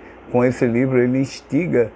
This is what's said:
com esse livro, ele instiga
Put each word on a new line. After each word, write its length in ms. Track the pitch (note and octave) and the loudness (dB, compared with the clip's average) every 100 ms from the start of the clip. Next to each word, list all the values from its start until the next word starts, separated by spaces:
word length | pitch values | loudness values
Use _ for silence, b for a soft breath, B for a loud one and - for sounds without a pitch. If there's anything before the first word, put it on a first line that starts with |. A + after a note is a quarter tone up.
| B B - | B B -4
com 120 | B2 | 0
esse 240 | B2+ B2 B2 | 0 0 0
livro, 320 | A#2 C3 B2+ | 0 0 2
ele 180 | B2 C3 | 2 0
instiga 720 | C3 - - C#3+ F3 B2+ A2 | -4 -8 -4 -4 0 0 -2